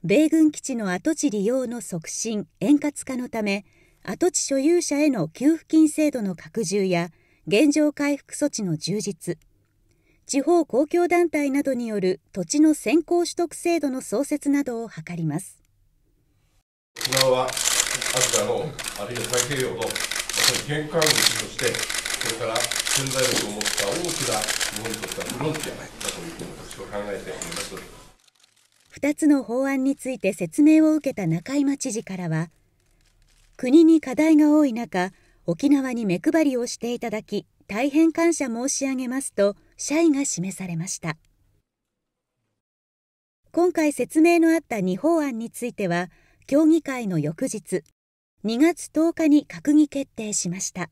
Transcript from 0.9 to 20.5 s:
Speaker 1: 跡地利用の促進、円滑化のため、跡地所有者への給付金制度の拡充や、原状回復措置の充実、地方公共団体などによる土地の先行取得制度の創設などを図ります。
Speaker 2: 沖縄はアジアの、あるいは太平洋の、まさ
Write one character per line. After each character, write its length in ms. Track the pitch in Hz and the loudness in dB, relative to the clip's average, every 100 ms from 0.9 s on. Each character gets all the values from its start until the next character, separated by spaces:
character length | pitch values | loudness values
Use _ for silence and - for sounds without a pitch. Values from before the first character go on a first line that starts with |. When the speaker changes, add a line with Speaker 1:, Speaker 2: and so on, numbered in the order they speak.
Speaker 1:
跡 200 | 180 - | -2 -2
地 140 | 320 294 | -2 -2
利 160 | 208 | 0
用 220 | 196 262 247 | 0 0 -2
の 160 | 240 | -8
促 260 | - 170 160 | -8 -10 -8
進、 400 | - 220 214 180 _ | -8 -6 -6 -8 _
円 160 | 196 294 | 2 2
滑 160 | 294 - | 2 -6
化 140 | - 254 | -10 -8
の 100 | 247 | -6
た 140 | 233 | -4
め、 240 | 208 196 196 _ _ _ | -2 -2 -6 _ _ _
跡 280 | - 214 349 | -12 0 0
地 80 | - | 0
所 180 | - 269 | -2 0
有 220 | 277 349 | 2 2
者 180 | - 285 | 2 2
へ 120 | 302 | 2
の 180 | 247 156 | 2 -4
給 280 | - 269 320 | 0 2 2
付 100 | _ | _
金 220 | 320 311 | 4 4
制 200 | - 302 | 4 0
度 120 | 262 | 0
の 120 | 202 | -4
拡 300 | 170 - - | -6 -8 -6
充 220 | 190 202 190 | -2 0 0
や、 240 | 175 170 _ _ _ - | 0 -2 _ _ _ -2
原 200 | 202 294 | 4 4
状 220 | 285 302 | 4 2
回 240 | - 285 285 | 0 -2 -2
復 180 | _ | _
措 120 | - 294 | -4 -4
置 160 | 220 | -2
の 160 | 196 156 | -4 -4
充 240 | - 208 | -4 -4
実、 360 | 202 - - 165 _ _ _ _ _ _ _ _ _ | -6 -8 -8 -10 _ _ _ _ _ _ _ _ _
地 140 | 277 | -2
方 240 | 269 349 320 | 2 2 2
公 200 | 226 302 | 0 2
共 220 | 349 349 | 2 2
団 220 | 349 339 | 2 2
体 200 | 302 285 | 0 0
な 120 | 269 | 0
ど 100 | 285 | -2
に 160 | 254 233 | -2 -4
よ 100 | 208 | -2
る 220 | 185 185 _ | -2 -4 _
土 100 | - | -8
地 160 | 175 294 | -4 4
の 140 | 311 | 4
先 280 | 302 - 302 | 4 2 0
行 220 | 311 349 | 2 0
取 60 | 339 | 0
得 240 | - 349 | -2 -6
制 260 | - 349 339 | -4 -2 0
度 80 | 285 | -2
の 140 | 254 | -6
創 220 | - 208 | -4 -4
設 260 | 285 294 285 | -2 -2 0
な 120 | 285 | 0
ど 220 | 277 233 | 0 -6
を 20 | 233 | -10
図 100 | - 156 175 | -14 -12 -4
り 80 | |
ま 160 | 160 147 | -2 -4
す。 160 | - _ _ _ _ _ _ _ _ _ _ _ _ _ _ - | -8 _ _ _ _ _ _ _ _ _ _ _ _ _ _ -8
Speaker 2:
沖 100 | - | -2
縄 180 | 135 135 | 2 2
は 160 | 127 127 | 2 0
ア 40 | |
ジ 880 | - - - - - - - - - | -2 -2 0 -2 -4 -4 -2 0 0
ア 60 | |
の、 240 | - - - - - - | -2 -4 -6 -10 -12 -10
あ 60 | 104 | -10
る 80 | |
い 20 | 123 | -8
は 60 | |
太 160 | - 120 123 | -4 -4 -2
平 140 | 139 | -4
洋 80 | 123 | -4
の、 60 | 113 | -6
ま 60 | - | -8
さ 640 | - - - - - - | -6 -8 -8 -8 0 0